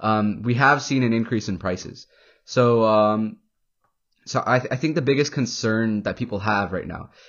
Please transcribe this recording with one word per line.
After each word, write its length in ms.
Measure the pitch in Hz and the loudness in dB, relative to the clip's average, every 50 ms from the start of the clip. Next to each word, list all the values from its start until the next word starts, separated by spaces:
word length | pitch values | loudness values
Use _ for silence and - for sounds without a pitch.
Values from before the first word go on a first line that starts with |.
um, 420 | - 110 107 107 104 104 101 - 104 | -2 0 0 2 2 0 -2 -2 -2
we 120 | 120 123 | 0 2
have 280 | 120 139 135 147 143 135 | 4 4 4 4 2 0
seen 200 | - 143 131 127 | -2 0 0 2
an 80 | 117 113 | 2 2
increase 360 | 113 113 - 120 110 107 - | 0 -2 -2 -2 -4 -4 -4
in 80 | 95 | -6
prices. 500 | 85 - 95 90 92 - 82 - - - _ _ _ _ _ _ _ _ | -4 -4 -4 -4 -6 -8 -12 -16 -18 -20 _ _ _ _ _ _ _ _
So, 400 | - - 131 123 120 117 117 113 | -4 2 2 4 4 4 4 4
um, 540 | 110 110 107 107 107 107 107 110 107 - - _ _ _ _ _ _ _ _ _ _ _ _ _ _ _ _ _ | 4 6 6 6 4 4 2 -2 -4 -6 -10 _ _ _ _ _ _ _ _ _ _ _ _ _ _ _ _ _
so 160 | - - 123 - | -6 -6 -4 0
I, 140 | - 123 127 | 0 0 0
th-, 140 | 123 - 131 | 0 -2 -4
I 40 | |
think 180 | 127 - 156 160 | -4 -2 -2 -2
the 80 | 170 131 | 0 0
biggest 300 | 127 139 135 147 143 - | 2 2 2 0 -2 -2
concern 720 | 147 127 113 - - - 113 110 110 113 113 107 104 101 | -4 -4 -4 -4 -4 -2 0 0 0 0 0 -2 -2 -4
that 140 | 110 110 | -4 -6
people 240 | - 123 - 107 98 | -6 -6 -6 -6 -4
have 320 | 98 107 107 101 101 87 92 | -2 0 0 0 0 -2 -4
right 140 | 90 - | -6 -8
now 240 | - 85 - - - _ _ - | -8 -10 -12 -14 -16 _ _ -20